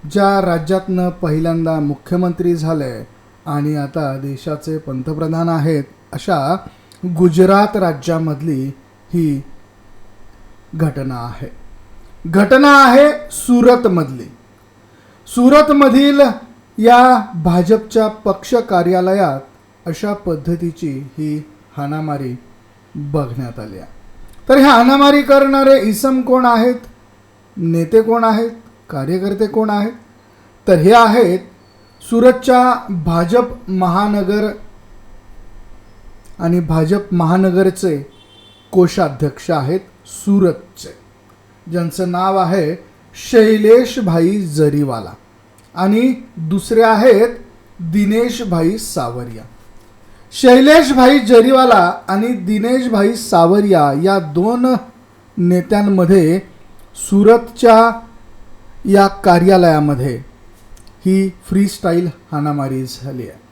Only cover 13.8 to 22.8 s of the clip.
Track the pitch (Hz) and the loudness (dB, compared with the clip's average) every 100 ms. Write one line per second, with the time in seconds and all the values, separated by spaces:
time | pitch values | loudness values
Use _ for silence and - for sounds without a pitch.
13.8 | 226 175 143 131 98 - _ _ _ _ | 2 -2 -4 -10 -18 -20 _ _ _ _
14.8 | _ _ _ _ - - 247 294 302 285 | _ _ _ _ -10 2 4 4 4 4
15.8 | 277 247 285 277 269 - - _ _ - | 4 4 2 2 2 0 -14 _ _ 0
16.8 | 226 240 254 247 208 175 165 175 175 220 | 4 6 6 2 -2 -4 0 0 2 0
17.8 | 220 226 214 214 208 190 - 247 240 185 | 0 -2 -2 -4 -6 -6 -2 -4 0 -2
18.8 | 170 185 185 196 175 135 - _ _ _ | 0 0 0 -2 -2 -4 -12 _ _ _
19.8 | 170 156 208 202 - 156 143 170 170 160 | -12 -8 -8 -8 -8 -8 -6 -6 -6 -8
20.8 | 160 135 139 151 151 151 147 _ _ - | -10 -10 -12 -10 -8 -8 -12 _ _ -12
21.8 | 143 156 156 143 131 123 - _ _ _ | -8 -8 -8 -8 -8 -12 -18 _ _ _